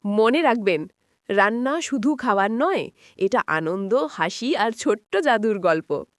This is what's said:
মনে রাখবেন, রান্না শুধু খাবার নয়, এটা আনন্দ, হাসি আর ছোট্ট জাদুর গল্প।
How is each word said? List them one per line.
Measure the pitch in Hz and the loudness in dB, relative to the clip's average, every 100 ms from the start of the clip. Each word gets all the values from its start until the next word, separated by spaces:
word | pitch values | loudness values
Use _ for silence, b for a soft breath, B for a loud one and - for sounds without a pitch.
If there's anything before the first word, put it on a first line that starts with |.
মনে | 208 208 220 285 | 0 2 4 4
রাখবেন, | 311 240 196 160 170 _ _ _ - | 2 2 0 0 -4 _ _ _ -2
রান্না | 202 202 233 254 320 | 2 2 2 -2 -4
শুধু | 330 269 240 277 | -4 -2 0 0
খাবার | 247 196 196 | 0 2 2
নয়, | 226 330 349 - b b b | 0 0 0 -6 b b b
এটা | 190 240 - | 0 0 0
আনন্দ, | 156 160 185 196 247 302 | -2 -2 -4 -2 -2 -2
হাসি | - 170 - 240 311 | -2 -4 -2 -4 -2
আর | 220 | -2
ছোট্ট | 226 - - _ 392 | -2 -2 -2 _ 0
জাদুর | 302 226 220 202 | 2 2 2 0
গল্প। | 180 160 - 147 - | 0 0 -2 -8 -8